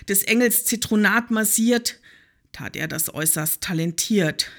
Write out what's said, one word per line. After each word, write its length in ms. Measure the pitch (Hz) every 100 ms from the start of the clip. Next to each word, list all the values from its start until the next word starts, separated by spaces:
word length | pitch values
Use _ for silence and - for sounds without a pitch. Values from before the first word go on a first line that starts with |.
| -
des 140 | 196
Engels 420 | - 226 247 -
Zitronat 680 | - 226 - 214 202 220 233
massiert, 720 | 220 214 - 226 240 240 - - - _ _ _
tat 260 | - - -
er 120 | 151
das 240 | 131 -
äußerst 480 | - 156 156 156 -
talentiert. 880 | - 160 165 165 - 208 156 - -